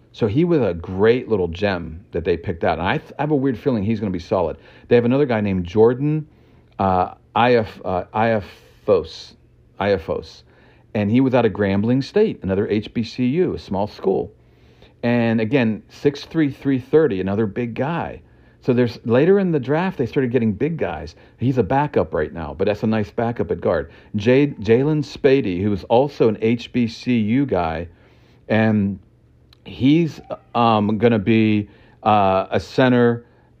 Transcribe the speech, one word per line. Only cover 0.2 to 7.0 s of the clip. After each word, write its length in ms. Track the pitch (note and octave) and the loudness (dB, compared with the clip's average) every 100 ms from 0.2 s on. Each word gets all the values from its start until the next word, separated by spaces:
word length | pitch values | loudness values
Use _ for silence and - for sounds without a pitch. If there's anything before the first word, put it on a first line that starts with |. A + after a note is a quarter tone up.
| A2 | -2
he 160 | A#2+ | 2
was 160 | F3 E3 | 2 2
a 120 | A2 | 0
great 560 | E2+ E2 F#2+ A2 B2+ B2 | -2 -6 2 4 4 0
little 200 | G#2+ F2 | -2 -2
gem 540 | E2 G2+ F#2 D#2 D#2+ - | -2 -2 -2 -6 -14 -10
that 140 | F2+ D#2+ | -6 -2
they 100 | E2+ | -2
picked 280 | - E2 | -4 -4
out. 160 | G2 D#2 | -2 -2
And 80 | F2+ | -2
I, 100 | C#3+ | -4
th-, 160 | - - | -6 -8
I 20 | |
have 100 | D3+ | -2
a 40 | D3+ | 0
weird 240 | C3+ A#2 | 0 -2
feeling 240 | C#3+ A#2+ | -2 -2
he's 160 | G2 A2+ | -2 -2
gonna 120 | G#2 | -4
be 60 | F2+ | -6
solid. 400 | - G2+ E2 - - - - | -2 -2 -2 -4 -16 -20 2
They 80 | A#2+ | 4
have 100 | A#2 | 4
another 220 | C3 C#3+ | 2 2
guy 120 | A2 | 0
named 260 | G#2 F#2 E2+ | 0 -2 -2
Jordan, 600 | E2+ A2 B2+ D3 D#3 D3+ _ _ _ _ - | 4 4 4 -2 -2 -6 _ _ _ _ -4
uh, 340 | G2 F#2 | 0 2